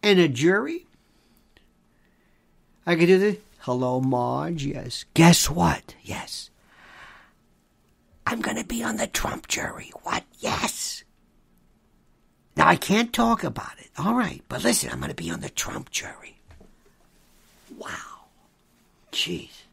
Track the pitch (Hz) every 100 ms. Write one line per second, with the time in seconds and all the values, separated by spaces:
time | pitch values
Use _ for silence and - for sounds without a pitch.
0 | 208 196 165 120 156 190 269 330 - _
1 | _ _ _ _ _ _ _ _ _ _
2 | _ _ _ _ _ _ _ _ - 170
3 | 170 185 202 208 - _ - 123 127 127
4 | 131 127 120 127 151 170 139 135 120 -
5 | - - 165 170 - 160 170 139 - -
6 | - - - - - _ _ - - -
7 | - - - _ _ _ _ _ _ _
8 | _ _ - 233 214 220 - 233 233 220
9 | - - - - - - - - - -
10 | - - - _ - 220 214 - - -
11 | - _ _ _ _ _ _ _ _ _
12 | _ _ _ _ _ - 156 175 - 202
13 | 233 - 233 233 - - - - - -
14 | 165 240 226 65 - - 233 233 - -
15 | 71 - 82 85 - - - - - -
16 | - - - - _ - - _ _ _
17 | _ _ _ _ _ _ _ - - -
18 | - - - _ _ _ _ _ _ _
19 | _ - - 82 - - -